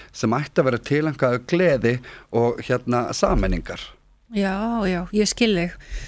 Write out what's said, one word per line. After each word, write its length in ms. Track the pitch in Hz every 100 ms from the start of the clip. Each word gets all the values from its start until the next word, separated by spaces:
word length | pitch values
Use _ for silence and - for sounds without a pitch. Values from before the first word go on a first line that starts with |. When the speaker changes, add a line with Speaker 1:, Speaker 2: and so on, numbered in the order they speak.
| -
Speaker 1:
sem 220 | - 113
ætti 300 | 127 147 -
að 80 | 131
vera 100 | 117
tileinkaður 640 | - 147 156 131 127 123
gleði 520 | 123 175 180 131 113 127 - - -
og, 320 | 113 120 117
hérna, 480 | - 123 120 123 120
sameiningar. 720 | - 196 139 95 85 - 87 - - _ _ -
Speaker 2:
Já, 260 | 214 196 196 233 233
já, 200 | 190 175 175
ég 180 | 208 202
skil 240 | - 226
þig. 220 | 180 170 - - -